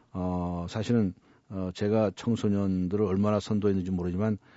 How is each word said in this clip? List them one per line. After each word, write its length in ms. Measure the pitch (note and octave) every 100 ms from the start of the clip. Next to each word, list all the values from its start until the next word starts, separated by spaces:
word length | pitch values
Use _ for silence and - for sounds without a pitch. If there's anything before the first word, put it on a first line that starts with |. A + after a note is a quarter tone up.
| _
어, 540 | F#2 F2+ F2+ F2 F2 F2
사실은, 460 | A2 G#2 A#2+ G2 - _ _ _
어, 220 | G2 F#2
제가 380 | - G#2 A2 G#2
청소년들을 920 | - A#2+ A2 A2 G2+ G2 F#2 F2+ G#2
얼마나 360 | G#2 F#2+ G#2 G#2
선도했는지 500 | - G#2+ G2+ F#2+ F2+
모르지만 480 | F#2 F2+ F2+ A2 G#2 -